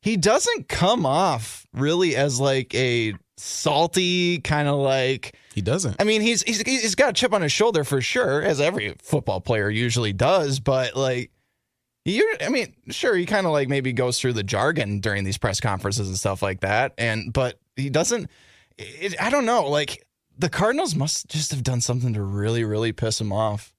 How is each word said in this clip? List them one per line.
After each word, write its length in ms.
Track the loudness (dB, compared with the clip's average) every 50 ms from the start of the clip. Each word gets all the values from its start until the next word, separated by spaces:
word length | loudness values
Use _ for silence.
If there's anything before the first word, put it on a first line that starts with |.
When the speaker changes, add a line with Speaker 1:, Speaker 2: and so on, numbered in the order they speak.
Speaker 1:
he 160 | _ 0 0 2
doesn't 500 | 4 4 4 4 4 0 -2 -2 -4 _
come 380 | -2 0 2 4 4 4 2
off 600 | 2 2 4 2 2 0 0 -4 -8 -12 -16 -20 _ -6
really 400 | -2 0 2 2 4 2 2 4 2
as, 240 | 2 0 2 2
like, 340 | 2 2 2 2 0 -2 0
a 380 | 0 2 2 2 2 0 -2 -4 -8 _ _ _ -16
salty 1000 | -12 -10 -8 -2 0 2 4 4 2 4 2 0 0 2 2 2 2 2 0 0
kinda, 340 | 0 0 0 2 2 2 2
like, 640 | 2 2 2 2 2 2 0 -2 -2 -6 -14 -18 -20 _ _ -8
Speaker 2:
He 60 | -4
doesn't. 340 | -2 0 0 0 0 -4 -2 0
Speaker 1:
I 40 | 2
mean, 180 | 2 2 2
he's, 220 | 2 2 0 0 0
he's, 180 | -2 -2 -2
he's 340 | -2 -2 -2 0 0 -2 2
got 140 | 4 2 2
a 20 | 4
chip 200 | 0 0 2 2
on 80 | 2
his 100 | 2 0
shoulder 320 | 2 4 2 4 4 2 0
for 180 | 0 0 -2
sure, 400 | 0 0 0 0 0 2 2 2
as 180 | 2 0 2 2
every 340 | 2 0 0 0 -6 -6 -8 -10
football 380 | -4 -2 -2 0 0 -2 -4 -4
player 280 | -2 0 0 2 2 0
usually 420 | 0 0 0 0 0 0 -2 -2 0
does. 460 | 2 2 4 4 4 2 0 -2 -2
But, 360 | 0 0 2 2 0 -2 -2
like, 360 | -2 -2 0 -2 -2 -6 -8 _ _ _ _ _ _ _ _ _ _ _ _ _ _ _
you, 300 | -2 0 2 2 2 0 -2
I 80 | -2 -2
mean, 240 | -2 -2 -2 -4 -10 _ _ -12
sure, 260 | -8 -2 0 2 2
he 100 | 2 2
kinda, 240 | 2 0 2 2 2
like, 200 | 2 2 2 2
maybe 240 | 0 0 0 -2 0
goes 260 | 0 0 0 0 0
through 140 | 0 0 -2
the 100 | -2 -4
jargon 560 | -2 0 2 2 2 2 0 -2 -2 -4 -2
during 240 | -2 -2 -2 -2 -2
these 140 | -2 -4 -2
press 220 | -2 -2 -2 -2
conferences 480 | -2 -2 -4 -2 -4 -4 -4 -4 -4 -4
and 80 | -6 -4
stuff 240 | -2 -4 -2 -2
like 180 | -2 -4 -4 -4
that. 320 | -2 0 0 0 0 -2 -2 -4
And, 340 | -4 -2 -2 -4 -6 -4 -2
but 260 | -2 -2 -2 -4 _ _ _ _
he 140 | -8 -8 -2
doesn't, 400 | 0 0 0 0 -2 -4 -4 -8 _ _ -20 -20 -20 _ _ _ _ -18
it, 380 | -18 -16 -14 -8 -8 -8 -6 -4
I 80 | -2 0
don't 160 | 0 0 2
know, 240 | 2 2 2 2 2
like, 360 | 0 0 -2 -2 -6 -12 _ _ _ _ _ _ _ -4
the 120 | -4 -2
Cardinals 460 | 0 2 2 2 2 2 0 -2 0
must 320 | -2 -2 -2 -2 -4 -6 -6
just 220 | -4 -4 -4 -2
have 120 | -4 -2 -2
done 180 | -2 0 0
something 320 | 0 0 -2 0 0 0 -2
to 80 | -2
really, 420 | -2 -2 -2 -2 0 0 0 0 0
really 280 | 0 0 0 0 -2
piss 280 | -2 -2 -2 -2 -2 -2
him 100 | -4 -2
off. 420 | 0 0 0 0 -2 -4 -8 -12 _